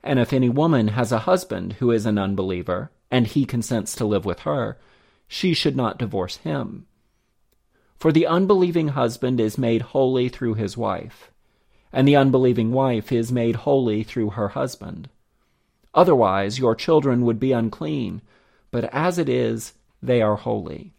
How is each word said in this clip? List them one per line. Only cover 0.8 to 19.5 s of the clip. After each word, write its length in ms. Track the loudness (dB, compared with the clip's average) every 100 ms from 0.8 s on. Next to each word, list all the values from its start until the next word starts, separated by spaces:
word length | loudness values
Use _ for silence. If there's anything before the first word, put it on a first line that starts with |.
| 2
has 240 | 0 -2
a 60 | -2
husband 540 | 0 0 0 -8 -8
who 180 | -2 0
is 140 | 2 0
an 120 | 0
unbeliever, 760 | 0 -2 -4 -4 -4 -6 -6 _ _
and 160 | 0 0
he 200 | 0 -2
consents 500 | -4 -2 -4 -4 -4
to 100 | -2
live 200 | 0 -2
with 140 | -6
her, 360 | -4 -4 -4 -8 _ _ _ _ _
she 240 | -4 -2
should 240 | 0 0 0
not 200 | -4 -4
divorce 380 | -6 -4 -6 -8
him. 500 | -8 -6 -8 -12 -20 _ _ _ _ _ _ _ _ _ _ _
For 160 | 2
the 140 | 4 4
unbelieving 640 | 2 4 4 4 2 -2
husband 520 | 0 -2 0 -2 0
is 200 | 0 0
made 240 | 0 0
holy 440 | 0 0 2 2 -2
through 280 | -2 -4 -2
his 200 | -4 -4
wife, 540 | -4 -4 -8 -20 -20 _ _ _ _ _ _
and 140 | 2 6
the 80 | 6
unbelieving 560 | 6 4 4 2 0
wife 400 | 0 0 -2 -2
is 200 | -2 0
made 260 | 0 0 -2
holy 440 | 0 2 2 -2
through 300 | -4 -4 -4
her 160 | -2 -6
husband. 580 | -4 -6 -8 -14 -14 -16 _ _ _ _ _ _ _ _
Otherwise 640 | 4 6 6 4 2 -2 0
your 160 | 0
children 520 | 0 2 2 4 2 2
would 140 | 0
be 120 | 0
unclean, 720 | 2 0 -4 -6 -6 -6 -8 _ _ _ _ _
but 140 | -6 -4
as 340 | -2 -2 0
it 100 | 0
is, 440 | 0 0